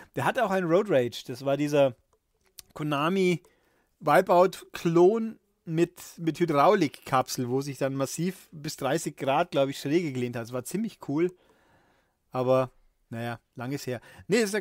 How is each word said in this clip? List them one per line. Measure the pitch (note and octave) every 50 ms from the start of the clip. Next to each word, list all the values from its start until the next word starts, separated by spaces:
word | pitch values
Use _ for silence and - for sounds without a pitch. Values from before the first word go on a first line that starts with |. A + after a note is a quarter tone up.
| - _ _
Der | C3+ B2
hatte | - - C4 A3+
auch | F#3
einen | F#3+ F#3+ F#3
Road | D#3+ E3 F#3 G#3+ G#3
Rage. | D#3+ C3+ A#2+ A#2 - - -
Das | - B2+ A#2 C3+
war | C#3 C#3 C#3
dieser | D3 D3 D3 C#3+ C#3 C3 A#2+ - _ _ _ _ _ _ _ _ _ _ _ - - _
Konami | - - - D3 C#3+ C#3 D3+ E3 F#3+ G3 F#3 F3+ F3 - - _ _ _ _ _ _ _ _ _ _ _
Wipeout-Klon | E3+ D3 D3 F3 G3 - F#3 F3 F#3 F#3+ - - - - - - - E3+ E3 E3+ F3 F#3 A3 A3+ A3+ A3 A3 - _ _ _ _ _ E3+
mit, | D#3+ D#3+ E3+ E3+ - - - - - -
mit | E3 D#3+ D3+ -
Hydraulikkapsel, | F3 D#3+ D3+ C#3+ C#3+ F3 G#3+ G#3 D#3+ B2+ - - _ - C#3 C3 B2+ - - - C3 A#2+
wo | B2+ C3+
sich | C#3 D3 C3
dann | - C#3+ C3+ C3+
massiv | C3+ C3+ C3+ - - E3 F#3 F3+ - - _
bis | - D#3 C#3+ D#3 -
dreißig | - C#3+ B2+ D3 E3 - E3+ -
Grad, | - D3 C3+ C3+ D#3 F3 -
glaub | - C#3+ C#3 C3+
ich, | C#3 -
schräge | - C#3 D3 F3+ F3+ D3+
gelehnt | B2+ B2+ B2 B2 A#2+
hat. | A#2+
Das | A2+ A2+
war | B2+ B2+ B2
ziemlich | - - F#3+ A#3 G3+ - _ - -
cool. | C#3 D#3 F3 F3+ F3+ _ _ _ _ _ _ _ _ _ _ _ _ _ _ _ _ _ _ _
Aber, | - B2+ B2+ B2+ C3 C3 C3 B2 - _ _ _ _ _ _ _
naja, | A#2+ A2+ A#2 A#2+ A#2 - _ _ _
lang | B2+ A#2+ B2+
ist | C#3+ C#3+ -
her. | C3 B2 A2 - - - - - -
Nee, | F#3 B3
ist | A3 G3 G3+
ja | G#3